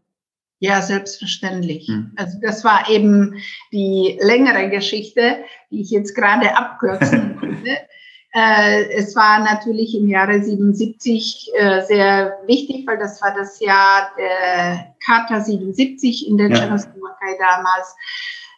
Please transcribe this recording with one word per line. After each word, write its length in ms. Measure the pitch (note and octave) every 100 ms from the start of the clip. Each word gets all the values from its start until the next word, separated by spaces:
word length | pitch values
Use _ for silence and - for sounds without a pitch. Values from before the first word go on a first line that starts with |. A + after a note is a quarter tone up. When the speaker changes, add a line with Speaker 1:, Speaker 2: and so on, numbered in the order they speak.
| _ _ _ _ _ _
Speaker 1:
Ja, 200 | F#3+ G3
selbstverständlich. 1040 | - G3 G3 - G3+ - F#3+ F#3 E3+ D3+ -
Speaker 2:
Hm. 260 | G#2+ - -
Speaker 1:
Also 220 | F3+ -
das 240 | A3 G#3
war 240 | A#3+ G3+ -
eben 480 | G#3+ G#3 G3+ G3+ G3+ - - -
die 480 | G#3 G3 F#3+ F#3 F#3
längere 500 | G3 A#3+ C4+ A3 G3
Geschichte, 680 | G3 G3 G#3+ G#3 - A#3+ C#4+ - - _
die 120 | G#3
ich 80 | G3
jetzt 260 | G#3 G3+ -
gerade 400 | G#3 B3 G#3+ G#3
abkürzen 800 | B3 - G3+ F#3+ - A#3+ G3+ -
Speaker 2:
<laughs> 40 |
Speaker 1:
konnte. 360 | - - A3+ C#4+ - - - - _
Äh, 580 | A#3 A3 G#3+ G#3 G#3 G#3
es 240 | G#3+ G3+
war 240 | - G#3+ G#3+
natürlich 580 | G#3+ G#3+ A#3 A3 A3+ A3
im 120 | G3+
Jahre 340 | F#3+ G3 G3+
siebenundsiebzig, 1080 | G3+ G3+ G3+ G3 A3 - B3+ A3 - - - -
äh, 260 | G3+ F#3+
sehr 560 | A3 G#3 G3 G3 G3 G3 -
wichtig, 400 | C4+ C#4 C4 C4
weil 120 | G#3+
das 240 | G3+ -
war 120 | G3+
das 260 | G3 G3 -
Jahr 500 | G#3 G3 G3 G3 G3 -
der 760 | F#3+ F#3 F#3 F3+ F3 F3 - _
Charta 360 | - A#3 A#3 A3
siebenundsiebzig 880 | G#3 G3+ F#3+ F#3+ C4 - B3+ A#3 -
in 80 | G#3
der 140 | G#3
Speaker 2:
Ja. 60 | A3+
Speaker 1:
Tschechoslowakei 840 | G3+ G#3 - - - - F#3+ F#3+
damals. 580 | F#3 F#3 F#3 F#3 F#3 - - - - - -